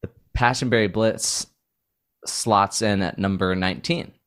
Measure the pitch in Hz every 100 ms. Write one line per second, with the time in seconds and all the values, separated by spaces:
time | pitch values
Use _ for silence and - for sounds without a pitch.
0 | - - _ - 123 127 127 113 104 107
1 | 110 - - - - _ _ _ _ _
2 | _ _ - - 117 104 98 - 110 101
3 | 92 - 98 95 95 92 92 90 - -
4 | - _